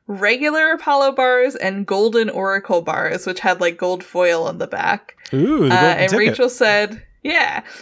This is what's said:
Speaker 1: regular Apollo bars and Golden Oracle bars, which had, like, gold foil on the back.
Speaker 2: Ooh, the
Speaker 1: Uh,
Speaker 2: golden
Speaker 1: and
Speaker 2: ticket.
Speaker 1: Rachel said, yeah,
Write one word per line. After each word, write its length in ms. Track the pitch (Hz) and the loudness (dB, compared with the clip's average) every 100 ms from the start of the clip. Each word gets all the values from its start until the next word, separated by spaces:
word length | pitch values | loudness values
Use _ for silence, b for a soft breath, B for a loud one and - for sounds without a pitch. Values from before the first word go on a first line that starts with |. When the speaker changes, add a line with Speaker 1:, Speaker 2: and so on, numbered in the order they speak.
| - | -12
Speaker 1:
regular 640 | 196 208 254 302 311 311 | -2 0 0 0 0 0
Apollo 420 | 320 311 277 269 | 0 0 2 2
bars 420 | 269 254 247 262 - | 2 2 2 0 -2
and 300 | 190 196 196 | -6 -4 -2
Golden 440 | 196 220 226 220 | 0 2 2 0
Oracle 500 | - 190 196 196 175 | -2 -2 -2 0 -2
bars, 460 | 170 160 160 180 185 | 0 -4 -2 -4 -6
which 140 | 180 | -4
had, 200 | 196 175 | -2 0
like, 160 | 175 170 | -2 -2
gold 260 | 180 185 | -4 -4
foil 420 | - 180 175 165 | -6 0 2 2
on 120 | - 170 | -2 -6
the 100 | 185 | -8
back. 500 | - 175 202 - - B | -4 -2 -2 -6 -20 B
Speaker 2:
Ooh, 340 | 135 214 302 143 | 0 2 2 4
the 60 | |
Speaker 1:
Uh, 60 | 180 | 4
Speaker 2:
golden 180 | 180 175 | 4 2
Speaker 1:
and 120 | 185 | 2
Speaker 2:
ticket. 180 | 202 220 | 2 2
Speaker 1:
Rachel 200 | 226 254 | 2 0
said, 540 | - 226 208 208 226 - _ | 2 2 2 0 -6 -20 _
yeah, 380 | 285 330 - - - B | -4 -2 -2 -4 -10 B